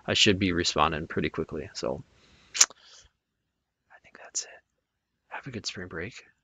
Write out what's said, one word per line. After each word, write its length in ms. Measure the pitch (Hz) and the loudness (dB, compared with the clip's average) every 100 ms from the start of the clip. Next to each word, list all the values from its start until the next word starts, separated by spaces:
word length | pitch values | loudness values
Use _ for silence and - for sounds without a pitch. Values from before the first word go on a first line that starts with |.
| - | -2
I 80 | |
should 240 | 98 110 95 | 4 6 6
be 140 | 98 | 4
responding 540 | 85 85 76 76 78 80 | 2 2 4 2 2 -4
pretty 240 | - 76 | -2 -2
quickly. 400 | - 80 76 71 | -2 -6 -6 -8
So 280 | - 62 67 - _ _ - _ - - - - - - _ _ _ _ _ _ _ _ | -6 -4 -4 -8 _ _ -20 _ 4 4 0 -20 -20 -20 _ _ _ _ _ _ _ _
I 40 | - | -20
think 160 | - - | -20 -20
that's 240 | - - | -10 -8
it. 40 | - - _ _ _ _ _ _ _ | -10 -14 _ _ _ _ _ _ _
Have 180 | - 139 | -14 -10
a 40 | |
good 160 | 113 - | -8 -8
spring 220 | - 90 | -8 -8
break. 360 | 85 92 - - _ | -8 -8 -10 -20 _